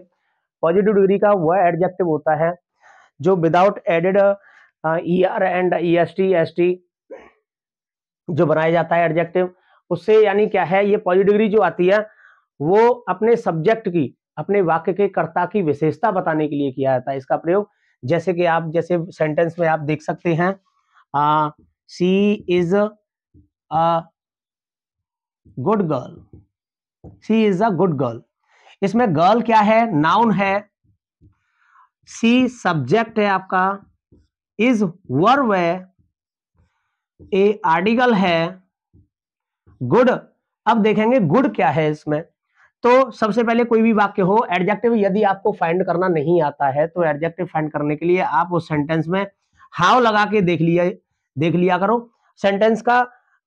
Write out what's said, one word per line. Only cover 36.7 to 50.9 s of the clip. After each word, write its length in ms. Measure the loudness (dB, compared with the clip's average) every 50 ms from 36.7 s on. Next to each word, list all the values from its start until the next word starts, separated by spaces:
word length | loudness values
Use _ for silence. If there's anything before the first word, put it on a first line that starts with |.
| _ _ _ _ _ _ _ _ _ -20 -12 -4 0
ए 260 | 2 2 2 2 0 -2
आर्टिकल 500 | 0 0 0 0 0 0 2 2 2 2
है, 480 | 2 2 2 0 0 -2 -4 -8 -12 _ _ _ _ _ _ _ _ _ _ _ _ _ _ _ _ _ _ _ _ _ _ -14 -10 -4
गुड। 280 | 0 2 2 4 2 0 -2 -4 -12 _ _ _ _ _ _ -2
अब 160 | 0 0 2 2
देखेंगे 380 | 0 2 0 0 2 2 2
गुड 360 | 2 2 2 2 2 0 0
क्या 120 | -2 -2 0
है 220 | 0 0 0 -2
इसमें। 320 | -2 -4 -6 -6 -6 -6 -6 -10 _ _ _ _ _ _ _ _ _ _ 2
तो 280 | 4 4 4 2 0
सबसे 340 | -2 -4 -2 -2 0 0 0
पहले 200 | 0 0 0 0
कोई 180 | 2 2 2 2
भी 100 | 2 2
वाक्य 300 | 2 0 0 0 0 0
हो, 240 | 2 2 0 0 0
एडजेक्टिव 440 | -2 -2 -2 -2 -2 -2 0 0 0
यदि 280 | 2 0 0 0 0 0
आपको 300 | 0 0 -2 -2 -4 -4
फाइंड 340 | -2 -2 -2 -2 -2 -2
करना 220 | -2 -2 -2 0 0
नहीं 340 | 0 0 0 0 0 0 0
आता 260 | 0 -2 -2 -2 -2
है 180 | 0 0 -2
तो 180 | -2 -2 -2 -2
एडजेक्टिव 420 | -2 -2 -2 -6 -6 -6 -8 -8
फाइंड 260 | -6 -6 -6 -4 -4 -4
करने 240 | -4 -4 -4 -4
के 100 | -2 -2
लिए 140 | 0 0 0
आप 320 | 0 -2 0 -2 -2 -2 -2
उस 160 | -4 -4 -4
सेंटेंस 400 | -4 -4 -2 -2 -2 -4 -4 -2
में 180 | -4 -4 -4 -6 -10 _ _ _ _ _ _ _ -4
हाउ 280 | 0 2 2 4 4
लगा 240 | 2 2 0 0 0
के 160 | 0 0 0
देख 200 | 0 0 0 0
लिया, 300 | 0 0 0 0 0 -2